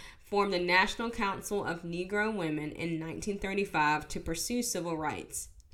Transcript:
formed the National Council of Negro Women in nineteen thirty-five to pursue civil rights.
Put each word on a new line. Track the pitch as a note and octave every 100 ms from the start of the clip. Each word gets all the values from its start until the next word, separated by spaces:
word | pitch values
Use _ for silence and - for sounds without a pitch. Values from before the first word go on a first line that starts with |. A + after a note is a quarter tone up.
| - -
formed | - G3+ G3+
the | F3+
National | F3 F#3 G3 - A#3
Council | A#3 G3 - - G3+
of | B2 E3+
Negro | E3+ E3+ F3+ G#3 A3
Women | G#3 E3 D3+ D3+
in | - E3+ D#3+
nineteen | D#3+ - G#3 G3
thirty-five | F#3+ G3 F#3+ D#3+ D3+ D3+ -
to | F#3+
pursue | E3 D#3+ - A#3+
civil | A#3+ F#3 E3+ D#3+
rights. | D3+ F#2+ - - - - -